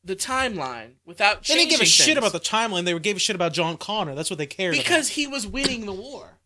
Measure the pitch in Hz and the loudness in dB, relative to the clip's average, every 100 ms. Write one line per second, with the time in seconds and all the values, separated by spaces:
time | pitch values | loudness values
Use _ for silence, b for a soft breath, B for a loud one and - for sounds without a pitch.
0 | 175 190 - 262 262 190 131 120 110 127 | -8 -6 -4 -2 -2 -4 -6 -8 -14 _
1 | - 170 208 208 - 320 339 311 175 - | -20 0 2 2 2 2 4 4 6 6
2 | - 302 233 170 - 220 226 180 175 170 | 6 4 2 0 -2 0 0 0 0 0
3 | 208 202 - 196 170 147 165 160 - 214 | -2 0 -2 0 0 0 -2 -4 -6 -4
4 | 170 139 160 - 147 - 185 277 - 339 | -4 -4 -6 -4 -6 -4 -2 0 2 2
5 | 294 - 285 269 208 240 277 247 208 190 | 2 -4 -4 -4 -6 -2 -2 -2 -6 -8
6 | 254 233 151 _ | -10 -16 -18 _